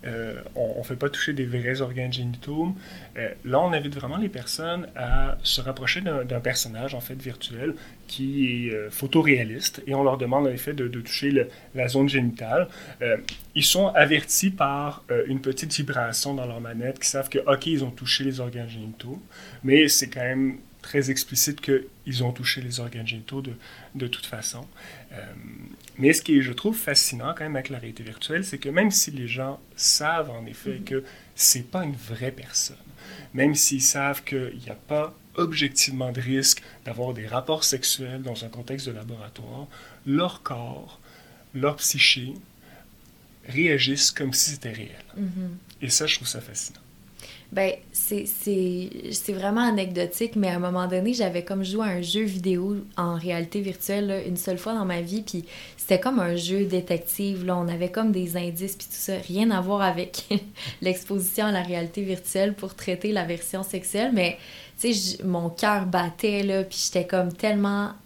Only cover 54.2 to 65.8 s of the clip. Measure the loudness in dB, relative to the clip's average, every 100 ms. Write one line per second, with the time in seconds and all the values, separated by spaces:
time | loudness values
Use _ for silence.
54.2 | -2 -4 -2 -4 -2 -2 0 -2 -2 -4
55.2 | -4 -6 -8 -16 -18 -10 2 4 4 2
56.2 | 2 0 0 2 2 0 0 -2 -2 -2
57.2 | 0 0 0 0 0 0 -2 2 2 2
58.2 | 0 -2 -2 -4 -6 -6 -12 -8 -4 -4
59.2 | -2 2 4 4 2 2 2 0 -4 -8
60.2 | -2 -2 -2 -12 -12 -4 -2 -2 -2 -2
61.2 | 0 0 2 2 0 -2 -2 -4 -4 -4
62.2 | -2 0 2 0 -8 -6 -4 -2 0 0
63.2 | -2 -4 -4 -6 -4 -6 -4 0 2 4
64.2 | 2 0 -14 -18 -18 -2 0 2 0 -4
65.2 | -2 0 -2 0 2 2